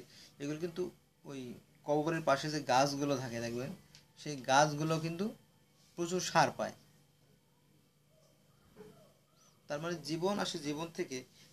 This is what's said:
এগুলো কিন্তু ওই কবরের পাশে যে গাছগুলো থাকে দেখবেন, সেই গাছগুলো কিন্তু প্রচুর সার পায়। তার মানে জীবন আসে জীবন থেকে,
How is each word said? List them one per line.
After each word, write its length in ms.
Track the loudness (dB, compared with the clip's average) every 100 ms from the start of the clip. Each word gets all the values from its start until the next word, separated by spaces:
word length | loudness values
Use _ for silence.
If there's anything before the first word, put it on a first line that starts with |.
| -12 -20 -20 -10
এগুলো 180 | -8 -6
কিন্তু 320 | -6 -4 -6 -8 _ _
ওই 160 | -14 -12 -10 -12 -18 _ 0
কবরের 360 | 2 2 2
পাশে 260 | 2 2 2
যে 100 | -2
গাছগুলো 540 | 4 4 4 2 0 0
থাকে 240 | -2 -4
দেখবেন, 300 | -4 -4 -6 -10 -16 -20 -20 -14
সেই 180 | -10 -4
গাছগুলো 640 | 4 6 6 4 0 0
কিন্তু 260 | -2 -2 -4 -6 _ _ _ _ -14 -6
প্রচুর 260 | -2 -2
সার 280 | 2 4 4
পায়। 240 | 2 -6 -6 -20 -20 _ _ _ _ _ _ _ _ _ _ _ _ _ _ _ _ -20 -20 -20 -20 -20 _ _ _ _ _ -8
তার 120 | -6
মানে 140 | -4 -6
জীবন 360 | -4 0 0 0
আসে 200 | -2 -4
জীবন 280 | -4 -4 -6
থেকে, 260 | -6 -6 -6 -10 -18 -20